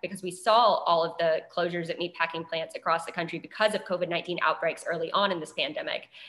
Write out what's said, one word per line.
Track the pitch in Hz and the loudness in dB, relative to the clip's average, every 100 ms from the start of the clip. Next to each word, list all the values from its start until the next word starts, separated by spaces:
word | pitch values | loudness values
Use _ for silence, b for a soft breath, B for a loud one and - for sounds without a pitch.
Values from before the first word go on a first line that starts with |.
because | 175 196 | -10 -6
we | 185 | -8
saw | 175 233 220 226 180 | -4 4 6 8 4
all | - 170 | 4 4
of | 165 - | 2 2
the | 170 160 - | 2 2 -2
closures | - 175 175 170 | -2 0 -2 -4
at | - | -4
meatpacking | 175 - 165 165 165 | -4 -2 -2 -2 -4
plants | 165 160 - | -4 -6 -6
across | 175 165 | 0 0
the | - | -2
country | - 165 165 | -6 -4 -6
because | - - 214 | -8 0 2
of | 196 | 2
covid | - 180 170 | -2 -2 0
nineteen | 170 170 175 | -2 -2 0
outbreaks | - 156 165 - - | 0 2 0 -2 -4
early | 165 165 | -4 -2
on | 185 202 | 0 2
in | 175 | 0
this | 156 | -4
pandemic. | - 143 151 151 - - B | -4 -4 -4 -6 -6 -8 B